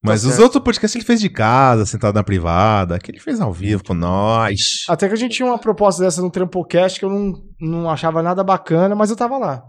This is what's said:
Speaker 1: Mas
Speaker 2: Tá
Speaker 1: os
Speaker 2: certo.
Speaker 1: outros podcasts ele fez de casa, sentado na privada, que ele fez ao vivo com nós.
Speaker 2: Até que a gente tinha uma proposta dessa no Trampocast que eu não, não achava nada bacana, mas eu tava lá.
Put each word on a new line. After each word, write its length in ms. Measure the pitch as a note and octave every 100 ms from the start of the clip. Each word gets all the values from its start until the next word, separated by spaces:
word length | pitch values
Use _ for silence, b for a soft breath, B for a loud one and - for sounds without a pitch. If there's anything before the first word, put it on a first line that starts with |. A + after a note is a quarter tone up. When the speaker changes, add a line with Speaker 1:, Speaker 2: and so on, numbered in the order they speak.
| G#2+
Speaker 1:
Mas 160 | A2
Speaker 2:
Tá 60 | B2
Speaker 1:
os 60 |
Speaker 2:
certo. 100 | E3
Speaker 1:
outros 200 | A#3+ C4+ A#3+
podcasts 300 | A3+ G#3+ A#3+
ele 80 | G#3+
fez 160 | A#3
de 80 | G3+
casa, 560 | - A2 B2 C3+ A2+ G2+
sentado 300 | G#2+ G#2+ G#2
na 80 | G2+
privada, 760 | F#2+ E2+ E2+ A2 G#2 F2 F2
que 100 | -
ele 120 | -
fez 180 | - A#3+
ao 140 | C#3+
vivo 320 | F2 G2 G2+ -
com 80 |
nós. 880 | F2 F2 F#2 G#2 A2+ A2 G2+ - - -
Speaker 2:
Até 180 | E3 G3
que 60 |
a 40 | A3
gente 160 | B3 A3+
tinha 80 | B3+
uma 100 | A#3+
proposta 460 | A3+ G3+ G3+ F3
dessa 180 | F#3 E3
no 80 | F3+
Trampocast 720 | F3+ F#3 F#3 E3 E3+ F#3 F#3
que 60 | F#3+
eu 40 |
não, 240 | G3+ G3+ F3 - -
não 320 | D#3+ E3 E3
achava 320 | D#3 E3 D#3+
nada 220 | E3+ F#3
bacana, 520 | F#3+ F#3 - E3 F#3+ G#3
mas 140 | G#3
eu 60 | A3+
tava 220 | A#3+ C4+
lá. 260 | G3+ B2+